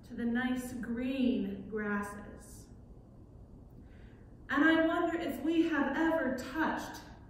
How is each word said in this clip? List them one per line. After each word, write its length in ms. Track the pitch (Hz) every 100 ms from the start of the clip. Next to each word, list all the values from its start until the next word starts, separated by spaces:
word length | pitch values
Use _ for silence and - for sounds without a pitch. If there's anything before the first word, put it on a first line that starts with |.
| -
to 80 | 233
the 100 | 233
nice 480 | 240 247 254 - 247
green 840 | 240 233 262 269 233 208 196 196 -
grasses. 960 | 214 208 202 208 - - - - - - - - - - - - - - - - - - - - - - - -
And 140 | 285
I 220 | 311 330 320
wonder 320 | 339 339 330
if 220 | 277 -
we 200 | 311 339
have 320 | 330 294 262 277
ever 400 | 320 320 262 - -
touched 480 | 320 311 - - - - -